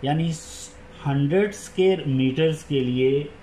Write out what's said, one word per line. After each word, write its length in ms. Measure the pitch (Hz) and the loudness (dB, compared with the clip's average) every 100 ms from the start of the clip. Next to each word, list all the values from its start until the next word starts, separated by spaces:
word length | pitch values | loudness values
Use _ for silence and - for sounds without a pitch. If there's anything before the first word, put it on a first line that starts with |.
यानी 280 | 131 156 165 160 - - - - - - 147 | 0 0 0 -4 -10 -16 -18 -18 -20 -8 -2
hundred 460 | 139 143 180 208 | 0 2 2 0
square 500 | 202 - - 185 185 147 | -2 -12 2 2 2 0
meters 560 | 131 131 131 160 156 | 0 2 2 0 0
के 160 | - 143 | -2 0
लिए 480 | 123 127 131 139 147 - | 0 2 2 2 -2 -12